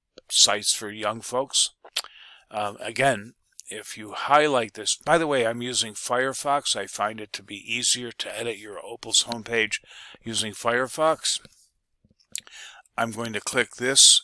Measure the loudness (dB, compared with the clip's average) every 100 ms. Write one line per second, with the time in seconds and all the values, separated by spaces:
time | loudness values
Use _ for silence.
0 | _ -20 -2 4 4 4 0 -2 -4 -4
1 | -2 -2 -2 -2 0 0 0 -4 -12 -10
2 | -10 -14 -20 -20 _ -6 -6 -6 -6 2
3 | 2 2 -4 -18 _ -20 -14 -12 -12 -12
4 | -10 -8 4 4 6 2 0 -4 -4 -2
5 | 2 2 2 2 0 0 -4 -2 -4 -6
6 | -2 0 0 -2 -2 0 0 -4 -4 -4
7 | -4 -4 -10 -12 -12 -12 -6 0 2 0
8 | -2 -8 -8 -6 -6 -6 -10 -14 -14 -12
9 | 0 2 2 -4 -2 0 0 -4 -10 -20
10 | -20 -14 -6 -4 -4 -4 0 2 0 2
11 | 2 2 0 -4 -6 _ _ _ _ _
12 | _ _ _ -10 -10 -18 -20 -20 -10 -2
13 | -2 -2 -6 -6 -2 0 0 -2 2 8
14 | 8 8